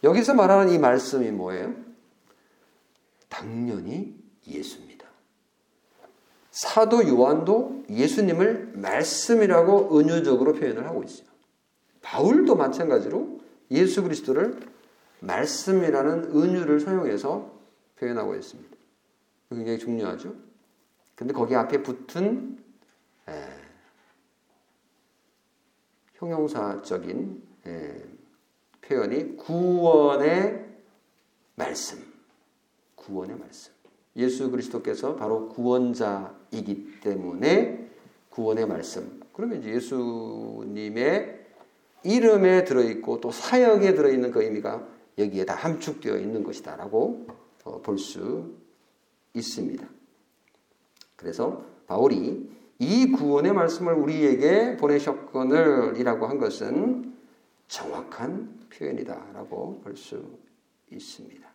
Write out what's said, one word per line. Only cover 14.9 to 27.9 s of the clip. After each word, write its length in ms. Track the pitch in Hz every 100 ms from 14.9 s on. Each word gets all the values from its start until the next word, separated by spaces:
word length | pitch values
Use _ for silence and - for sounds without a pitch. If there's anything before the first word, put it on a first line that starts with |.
| _ _ _
말씀이라는 1160 | - 90 131 - - 190 170 139 143 170 165 151
은유를 440 | 170 180 160 147
사용해서 720 | 170 190 147 101 139 190 208 - _ _ _ _
표현하고 360 | 123 120 104 98
있습니다. 400 | - - - - _ _ _ _ _ _ _
굉장히 300 | 120 113 113
중요하죠. 540 | 123 117 101 90 - - - _ _ _ _ _ _ _
근데 180 | 123
거기 220 | - 117 123
앞에 280 | 113 143
붙은, 760 | - 123 - 170 196 254 - - _ _ _ _ _ _ -
에, 60 | 76 67 69 73 _ _ _ _ _ _ _ _ _ _ _ _ _ _ _ _ _ _ _ _ _ _ _ _
형용사적인, 1300 | _ 170 165 151 123 104 98 - 92 87 92 - 92 - _ 85
에, 360 | 82 73